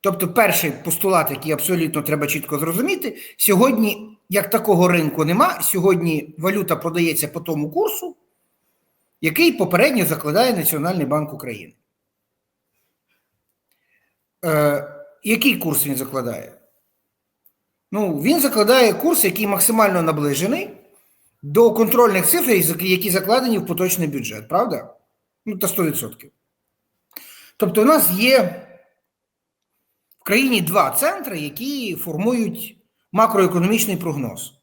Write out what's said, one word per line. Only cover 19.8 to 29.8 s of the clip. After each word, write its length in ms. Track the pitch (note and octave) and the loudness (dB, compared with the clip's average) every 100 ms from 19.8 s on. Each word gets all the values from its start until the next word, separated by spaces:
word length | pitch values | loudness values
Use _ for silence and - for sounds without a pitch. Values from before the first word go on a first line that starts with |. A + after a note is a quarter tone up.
| G#3 F3+ | 2 2
наближений 680 | D#3+ D3+ D3 C#3 F#3 D#4+ G4+ - _ _ _ _ _ _ | 0 0 -2 -2 -2 -2 -6 -14 _ _ _ _ _ _
до 300 | C#3+ D#3 A#3 | -2 4 4
контрольних 540 | A3+ A3+ A#3+ A#3+ F#3+ - | 6 2 4 4 4 0
цифр, 560 | E4+ C#4+ G3 D#3 E3+ | 0 2 2 2 0
які 260 | F#3 F#3 G3 | 0 0 2
закладені 480 | F3+ E3+ B3 B3+ G#3 | -2 2 0 2 -2
в 80 | - | -2
поточний 420 | D#3+ F#3 F3+ D#3+ | -2 -2 -2 -4
бюджет, 400 | C#3 A2 G#2+ A2 | -4 -8 -12 -4
правда? 460 | E3+ A#3 D#3+ - - _ _ _ _ - | -2 -2 -4 -10 -20 _ _ _ _ -12
Ну, 120 | F#3+ | -6
та 100 | F#3 | -4
сто 160 | F#3+ | -2
відсотків. 480 | E3 - A#2 - - _ _ _ _ _ _ _ _ - - - - _ | -2 -2 -10 -14 -20 _ _ _ _ _ _ _ _ -20 -20 -20 -20 _
Тобто 240 | G3 F3+ | 0 4
у 40 | A#3 | 4
нас 260 | D#4 - | 4 2
є 520 | F3+ A#3+ C4 F3+ - - - _ _ _ _ _ _ _ _ _ _ | 0 4 4 4 -4 -18 -20 _ _ _ _ _ _ _ _ _ _